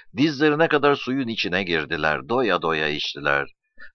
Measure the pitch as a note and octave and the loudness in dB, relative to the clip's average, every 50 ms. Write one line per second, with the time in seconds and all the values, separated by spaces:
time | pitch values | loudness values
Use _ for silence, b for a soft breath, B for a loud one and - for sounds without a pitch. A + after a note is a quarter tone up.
0 | B B B G#2+ C#3+ E3 C#3+ B2+ D#3 D3+ D3 D3+ E3 D#3 D3+ D3 C#3 C#3+ C#3+ - | B B B 0 0 0 2 2 2 2 4 4 2 2 2 4 4 4 2 2
1 | - B2 C3 C#3 C3 A2+ A2+ - - F#2+ F2 F#2+ G2+ F2 E2+ D#2+ D2+ - E2 D2+ | 0 -2 -2 -2 -2 -2 -4 -4 -2 0 0 -2 0 0 0 0 0 -2 -2 0
2 | D#2 D#2 D2+ C2+ C2 C#2+ A#2 C3 C3 G#2 F2+ E2+ D#2+ D#2+ D#2+ D#2 D#2 D2+ D2 D2 | 0 0 0 0 -2 -2 0 0 2 2 2 0 0 0 0 0 0 0 -2 -2
3 | - - - C#2+ C#2+ D2 C#2+ C#2 C#2 - - _ _ B B B B B B | -6 -8 -8 -4 -2 0 0 0 -2 -4 -10 _ _ B B B B B B